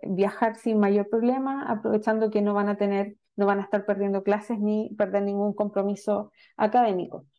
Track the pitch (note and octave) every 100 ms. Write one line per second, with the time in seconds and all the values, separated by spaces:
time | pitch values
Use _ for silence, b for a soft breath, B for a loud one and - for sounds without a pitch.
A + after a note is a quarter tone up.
0 | - F#3 G3 - A3+ A3 - G#3+ G3+ G3+
1 | G3+ A3+ A#3+ C4 C4+ C#4 C#4+ G#3+ A3 G#3+
2 | G#3+ A3 A3 G#3+ G#3 G3+ G3+ G3+ G3+ G3
3 | G3+ - _ - G3+ G3+ G3 G#3 G3+ G3
4 | G3+ G3 G3 G#3 G#3+ A3+ G#3 G#3+ A3 G#3
5 | G3 G3+ G3+ G3+ G#3 G3+ G#3 G3+ G3 G3+
6 | - G#3 G#3 b b b G#3+ B3 A#3 F#3
7 | E3+ - -